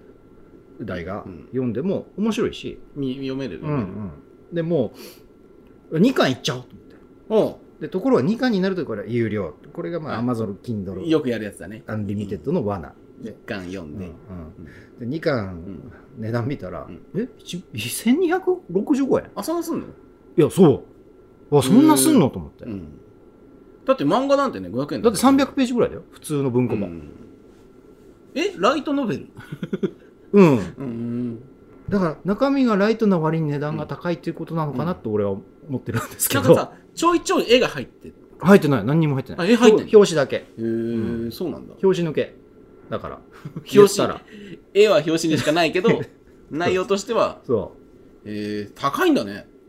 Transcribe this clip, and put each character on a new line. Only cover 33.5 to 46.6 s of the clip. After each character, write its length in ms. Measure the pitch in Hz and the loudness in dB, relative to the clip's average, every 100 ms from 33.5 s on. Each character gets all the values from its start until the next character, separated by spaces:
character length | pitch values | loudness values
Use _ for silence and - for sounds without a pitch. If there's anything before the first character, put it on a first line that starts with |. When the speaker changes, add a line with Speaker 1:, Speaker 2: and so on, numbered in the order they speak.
| 143 | -2
Speaker 1:
段 180 | 147 156 | -4 -6
が 100 | - | -8
高 240 | 143 175 | -6 -4
い 20 | |
っ 40 | 165 | -4
て 120 | 170 | -6
い 20 | |
う 40 | 165 | -8
こ 100 | 156 | -6
と 80 | |
な 100 | 165 | -4
の 80 | 151 | -4
か 120 | 127 | -4
な 80 | 160 | -4
っ 60 | 180 | -4
て 100 | 117 | -2
俺 160 | 107 | -2
は 60 | 101 | 0
思 120 | 98 - - - 123 | -4 -8 -20 -10 -8
っ 20 | |
て 100 | - | -6
る 80 | 117 | -6
ん 100 | - | -8
で 120 | - | -4
す 80 | - | -2
け 80 | - | 2
ど。 60 | |
Speaker 2:
な 80 | - | 6
ん 40 | |
か 60 | 123 | 4
さ、 120 | - - - | 4 -10 -18
ち 100 | - | -2
ょ 100 | 330 339 | 0 0
い 40 | |
ち 100 | - | 0
ょ 80 | 339 | -2
い 120 | 196 | 2
絵 60 | 247 | 2
が 80 | 175 | 2
入 160 | 143 | -4
っ 40 | 113 | -12
て 220 | - - | -16 -20
る。 60 | - - - | -20 -20 -2
Speaker 1:
入 200 | 156 196 | 6 6
っ 20 | |
て 80 | 147 | 6
な 100 | 131 | 0
い。 60 | |
何 160 | 101 156 | 2 2
に 80 | 156 | 2
も 60 | 135 | 0
入 60 | |
っ 20 | - | -4
て 80 | |
な 100 | - | -4
い。 40 | 180 | 2
Speaker 2:
あ、 20 | |
絵 60 | 233 | 6
入 140 | 226 | 6
っ 40 | 208 | 6
て 60 | |
な 40 | - | 6
い。 20 | |
Speaker 1:
表 180 | 214 180 | 6 6
紙 60 | 156 | 4
だ 100 | 131 | 0
け。 80 | 107 | -2
Speaker 2:
へ 80 | - - | -6 -8
ー、 680 | 113 113 117 117 107 117 | -4 -4 -4 -4 -4 -6
Speaker 1:
う 20 | 117 | -8
ん。 60 | |
Speaker 2:
そ 140 | - 175 | -8 -8
う 20 | |
な 80 | 71 | -8
ん 80 | 64 | -14
だ。 80 | - | -2
Speaker 1:
表 200 | 190 170 | 0 0
紙 60 | 165 | 0
抜 60 | |
け。 220 | 147 - - - - - - - | -2 -6 -8 -20 -20 -20 -20 -12
だ 100 | 110 | -10
か 80 | 73 | -10
ら。 120 | 65 - - | -14 -18 -20
Speaker 2:
<laughs> 140 | - 160 | -18 -16
表 160 | - | 2
紙。 60 | 202 | 8
Speaker 1:
言 80 | 202 | 8
っ 20 | |
た 180 | - 117 | 6 -2
ら。 160 | - - - 202 - - | -4 -12 -20 -18 -20 -2
Speaker 2:
絵 140 | 196 214 | 4 6
は 100 | 165 | 4
表 120 | 156 160 | 2 0
紙 120 | 165 | 0
に 80 | 151 | 0
し 60 | |
か 60 | 151 | 0
な 140 | 160 | 2
い 80 | 160 | 2
け 80 | 180 | 2
ど、 200 | 185 151 - - | 2 2 -2 -14
Speaker 1:
<laughs> 240 | - - - | -20 -20 -12
Speaker 2:
内 220 | 143 | -4